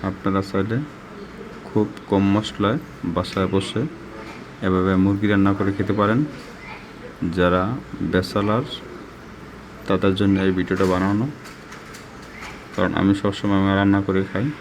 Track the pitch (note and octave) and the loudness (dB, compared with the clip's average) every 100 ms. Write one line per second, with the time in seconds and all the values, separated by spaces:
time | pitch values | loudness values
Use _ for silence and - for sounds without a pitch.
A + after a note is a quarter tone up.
0 | G2 F#2+ G2+ G2 F#2+ G2+ G2+ A#2+ D3 - | -4 -2 0 0 2 0 0 -2 -2 -10
1 | - - - - - - - A2 G#2 - | -16 -16 -14 -14 -14 -14 -2 0 0 -2
2 | - G2 G2 G2+ G#2 - G2+ C3 - - | 0 4 4 4 0 0 2 2 -4 -8
3 | F2+ E2+ F2+ - F#2 F#2+ - - D#3 - | -2 0 0 0 2 2 0 -2 -4 -6
4 | - - - - - - F#2+ F#2 F#2+ F#2+ | -14 -14 -14 -14 -16 -4 2 2 4 4
5 | G2 G2+ G#2 G2+ G2 G2 G2 G2 G2+ G#2 | 4 4 4 4 4 4 0 0 0 2
6 | G#2 A#2 D3+ - - - - - - - | 4 2 0 -6 -16 -16 -16 -16 -16 -16
7 | - - F2 F2+ F2 F2+ F#2+ C3+ - - | -16 -6 -4 2 4 4 2 -4 -8 -6
8 | - F#2 F#2+ G#2+ G#2 A2 D3 - - - | 0 0 0 0 2 0 -2 -10 -12 -16
9 | - - - - - - - - - F#2+ | -16 -16 -16 -16 -16 -16 -16 -14 -2 2
10 | G2+ F#2+ G2+ G2 F#2+ F#2 F2+ F#2 F#2+ F2+ | 2 4 4 4 4 2 0 2 4 4
11 | F#2+ G#2 C3 D3 - - - - - - | 2 2 0 -4 -16 -18 -18 -18 -16 -16
12 | - - - - - - - - F#2 - | -16 -16 -16 -14 -14 -14 -10 0 0 4
13 | F#2+ G2 G#2 F#2+ G#2 G2 G2 G2 G2+ G2 | 4 4 0 0 2 4 4 4 4 4
14 | G2 F#2+ F#2+ F#2+ C3+ D3 | 4 0 0 -2 -2 -4